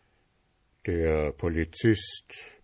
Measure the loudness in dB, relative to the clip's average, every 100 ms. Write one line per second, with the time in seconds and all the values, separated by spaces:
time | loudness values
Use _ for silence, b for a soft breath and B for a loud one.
0 | b b b _ _ _ _ _ -2 0
1 | 2 2 0 -2 -2 -2 -2 0 2 2
2 | -2 -12 -16 -20 -20 -20